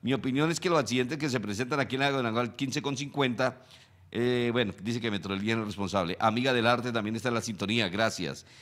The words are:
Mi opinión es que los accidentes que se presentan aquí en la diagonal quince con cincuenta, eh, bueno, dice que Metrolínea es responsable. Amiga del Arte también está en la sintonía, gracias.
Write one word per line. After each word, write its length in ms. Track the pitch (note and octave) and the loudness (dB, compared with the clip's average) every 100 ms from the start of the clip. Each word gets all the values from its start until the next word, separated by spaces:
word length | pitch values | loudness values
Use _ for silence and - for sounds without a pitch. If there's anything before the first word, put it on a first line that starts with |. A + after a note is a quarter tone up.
Mi 100 | A2 | 0
opinión 380 | C3 C3+ B2+ D#3+ | 0 0 0 0
es 80 | E3 | 0
que 100 | F#3 | 2
los 80 | E3 | 2
accidentes 400 | A2+ B2 B2 D3+ | 2 0 0 -2
que 140 | D3+ | -2
se 80 | B2+ | -2
presentan 400 | G#2 G2+ B2+ D3 | -2 -4 -2 0
aquí 160 | B2+ C3 | 0 0
en 60 | |
la 100 | C#3 | 0
diagonal 440 | C#3 A#2 A2+ A#2+ - | 2 0 0 -2 -2
quince 280 | C#3 D3 | -4 -2
con 120 | C#3+ B2+ | -4 -4
cincuenta, 680 | C#3+ C#3 C3+ A#2 B2+ B2 - - - - - | -6 0 0 2 0 -2 -20 -20 -20 -20 -8
eh, 400 | - A#2+ B2 A#2+ | -2 2 2 2
bueno, 180 | A#2 A2 - | 2 0 -2
dice 180 | G2 A#2+ | -4 -2
que 80 | A2+ | 0
Metrolínea 460 | G2+ E2 G2 G#2+ A2+ | -2 -2 -2 0 0
es 100 | G#2+ | -2
responsable. 500 | F#2+ G2 G2 F2 F2+ | -4 0 0 0 2
Amiga 340 | A2+ A2 C3 | 2 4 2
del 140 | B2 A2+ | 4 4
Arte 240 | A#2+ A#2+ | 4 2
también 240 | A#2 G#2 A2+ | -2 -2 -2
está 140 | A#2+ | 0
en 60 | A#2 | -2
la 60 | |
sintonía, 480 | A2 G2 G2 A#2 G2+ | -2 -4 0 0 0
gracias. 560 | F#2+ A2+ - E2 C2+ - - | 2 0 0 -6 -6 -14 -20